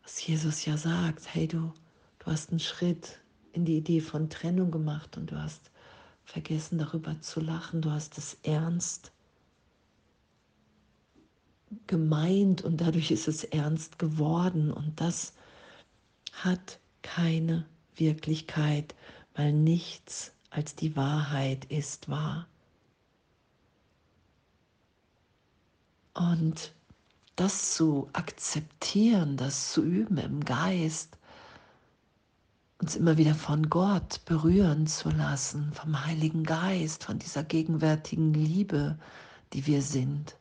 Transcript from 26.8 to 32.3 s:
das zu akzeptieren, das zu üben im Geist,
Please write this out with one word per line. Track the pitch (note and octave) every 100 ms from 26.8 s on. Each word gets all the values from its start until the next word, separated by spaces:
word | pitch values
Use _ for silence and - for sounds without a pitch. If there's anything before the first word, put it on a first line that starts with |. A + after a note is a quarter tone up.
| _ - _ _ _ -
das | F#3+ - - -
zu | D#3+ C#3+ -
akzeptieren, | - - - - D3+ D#3 _ - G3+ A3+ G#3 D3+ C#3
das | C3 - -
zu | -
üben | D#3 F3+ A3 D#3+
im | - C#3+
Geist, | D3 B2 F3+ F#3 D#3+ D#3+ - - - - - - - _ _ _ _ _ _